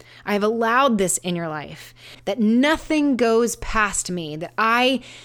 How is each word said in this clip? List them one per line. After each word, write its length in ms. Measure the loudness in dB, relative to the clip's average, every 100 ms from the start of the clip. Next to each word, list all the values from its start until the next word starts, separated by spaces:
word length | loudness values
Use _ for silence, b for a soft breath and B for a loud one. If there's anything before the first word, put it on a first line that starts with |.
| B B -4
I 80 |
have 100 | 0
allowed 540 | 0 0 2 2 4 2
this 200 | 0 -2
in 160 | -4 -4
your 140 | -4
life, 440 | -8 -10 -16 -20 -20 B B
that 160 | -6 0
nothing 800 | 2 4 4 0 0 0 2 2
goes 400 | 2 2 2 -2
past 520 | -4 -2 0 -2 -6
me, 260 | -6 -8 -10
that 160 | -8 -2
I 440 | 0 2 2 0 B B